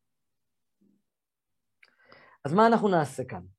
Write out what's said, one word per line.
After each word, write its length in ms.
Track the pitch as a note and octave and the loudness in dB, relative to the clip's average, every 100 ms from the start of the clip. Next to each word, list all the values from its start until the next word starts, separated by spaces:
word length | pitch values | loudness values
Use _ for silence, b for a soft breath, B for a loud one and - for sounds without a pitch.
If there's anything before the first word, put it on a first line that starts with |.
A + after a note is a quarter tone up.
| _ _ _ _ _ _ _ _ G2+ _ _ _ _ _ _ _ _ _ _ b b b b b C#3 | _ _ _ _ _ _ _ _ _ _ _ _ _ _ _ _ _ _ _ b b b b b -4
אז 80 | |
מה 140 | F3+ A3+ | 2 4
אנחנו 200 | A3+ G3 | 4 2
נעשה 360 | F3 C#3+ - A#2+ | 0 -2 -6 -10
כאן? 200 | F#2+ F2+ | -10 -16